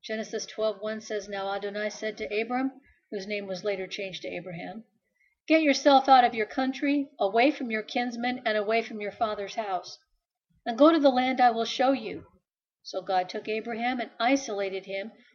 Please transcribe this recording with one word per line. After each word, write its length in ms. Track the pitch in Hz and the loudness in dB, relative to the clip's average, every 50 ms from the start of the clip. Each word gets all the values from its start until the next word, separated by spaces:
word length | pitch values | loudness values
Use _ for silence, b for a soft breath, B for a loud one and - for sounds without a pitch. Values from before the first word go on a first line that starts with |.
| _ | _
Genesis 400 | - 220 220 220 - - 220 - | -8 -6 -6 -6 -6 -6 -8 -8
twelve 380 | - - - 214 220 208 190 202 | -8 -6 -2 -2 -2 -2 -2 -6
one 180 | 214 220 220 | -8 -8 -8
says, 260 | 214 - 220 208 190 | -8 -6 -6 -6 -6
"Now 240 | 208 202 196 196 196 196 | -6 -8 -6 -4 -4 -4
Adonai 340 | 202 196 202 202 208 208 214 | -4 -6 -6 -6 -4 -6 -6
said 300 | 202 - - 220 214 - | -6 -6 -8 -8 -6 -6
to 200 | 214 214 208 208 | -8 -4 -2 -4
Abram," 320 | 226 226 247 254 262 269 - b b b b b b b | -2 -2 -2 -2 -2 -2 -4 b b b b b b b
whose 160 | - 208 190 | -10 -10 -8
name 200 | 202 208 208 202 | -6 -6 -6 -6
was 180 | 190 190 180 175 | -6 -8 -6 -4
later 220 | 208 202 185 185 | -4 -4 -4 -4
changed 340 | 185 - - 202 190 175 - | -8 -8 -10 -10 -10 -10 -10
to 80 | - 180 | -10 -10
Abraham, 560 | 175 175 175 185 175 165 180 180 185 226 220 _ _ _ _ _ _ _ _ _ _ _ _ - | -10 -10 -10 -10 -12 -10 -10 -12 -12 -14 -16 _ _ _ _ _ _ _ _ _ _ _ _ 2
"Get 140 | 302 320 320 | 4 4 6
yourself 440 | 294 269 277 - 294 277 269 262 | 4 2 4 6 8 8 8 8
out 180 | - 269 262 240 | 8 8 8 8
of 100 | 233 233 | 6 4
your 100 | 226 214 | 0 -4
country, 640 | 208 - - 262 254 269 - 294 285 285 294 277 277 _ _ | -4 -2 -2 -2 -2 -2 -2 0 0 0 0 0 -4 _ _
away 320 | - 196 196 226 240 285 | -2 2 4 4 4 4
from 200 | 302 - 285 233 | 4 0 -4 -4
your 120 | 220 220 214 | -4 -4 -6
kinsmen, 600 | - - 247 247 247 233 233 233 247 247 247 - | -4 -4 -4 -4 -4 -4 -4 -4 -4 -4 -4 -4
and 140 | 233 214 214 | -2 -2 0
away 240 | 208 196 220 226 220 | 0 2 0 0 0
from 180 | - 240 214 | -2 -8 -8
your 100 | 208 202 | -8 -8
father's 440 | 196 - 233 214 214 202 202 190 - | -4 -4 -4 -4 -2 -6 -8 -8 -6
house, 440 | - 220 202 190 175 - - - - _ _ _ _ _ _ _ _ _ _ _ _ _ | -8 -6 -4 -4 -6 -6 -8 -18 -20 _ _ _ _ _ _ _ _ _ _ _ _ _
and 100 | - 233 | -6 2
go 160 | 220 277 311 330 | 6 8 8 8
to 60 | 330 | 8
the 100 | 277 285 | 4 4
land 320 | 247 247 254 254 262 240 | 4 4 0 0 2 4
I 100 | 254 247 | 4 4
will 140 | 226 226 226 | 4 2 -2
show 280 | 220 - - 262 262 277 | -4 0 0 2 2 2
you." 340 | 247 220 196 - - - - _ _ _ _ _ _ _ _ _ _ _ | 2 -2 -8 -10 -10 -14 -18 _ _ _ _ _ _ _ _ _ _ _
So 180 | - - 196 | -10 -10 -8
God 300 | 175 180 190 185 185 185 | -4 0 0 0 0 0
took 180 | - 214 214 220 | -6 -10 -6 -4
Abraham 520 | 214 220 214 233 233 220 233 247 254 247 | -6 -6 -4 -6 -6 -4 -2 -2 -2 -2
and 100 | 226 202 - _ | -6 -8 -6 _
isolated 640 | 226 247 269 277 269 - 214 196 202 196 185 190 185 | 2 2 2 2 0 -2 -4 -4 -4 -4 -4 -6 -8
him 280 | 196 196 196 196 226 - b b b b | -6 -8 -8 -8 -8 -12 b b b b